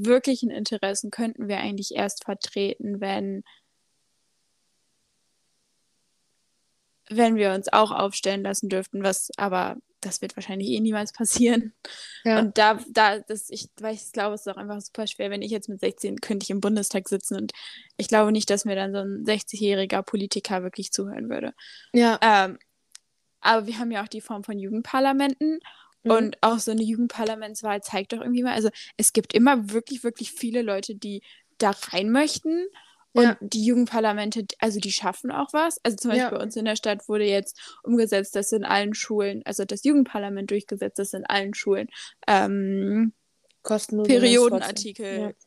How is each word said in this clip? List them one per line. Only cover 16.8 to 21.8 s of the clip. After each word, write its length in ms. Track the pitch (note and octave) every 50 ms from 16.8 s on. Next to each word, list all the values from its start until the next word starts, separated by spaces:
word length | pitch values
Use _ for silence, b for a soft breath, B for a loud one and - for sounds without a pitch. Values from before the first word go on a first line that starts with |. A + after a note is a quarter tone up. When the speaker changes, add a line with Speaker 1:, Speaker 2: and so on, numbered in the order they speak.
| G3+ - - G3 F#3+ -
Speaker 1:
sitzen 300 | G3+ G3 - - G3+ G3
und 160 | G#3+ G3+ - B B B B B B B B B
ich 100 | G#3 -
glaube 240 | A3+ G#3+ G#3+ G#3
nicht, 180 | A3 G#3+ G#3 -
dass 160 | G3+ G3+ -
mir 100 | G#3+ G3
dann 160 | F#3+ F#3+ G3
so 80 | G3 G3+
ein 260 | G3 G3 G3 G#3 -
sechzigjähriger 800 | - G#3+ G#3 - - - G3+ G#3+ G3+ G3+ F#3+ G3 F#3+ G3+ G3 G3
Politiker 600 | - - G3+ G3 G3 - G3+ - - G3+ F#3 F3+
wirklich 280 | F#3 - - G3 -
zuhören 380 | - - G3 G3 G3+ - A3 A#3
würde. 240 | - - - - - B B B B B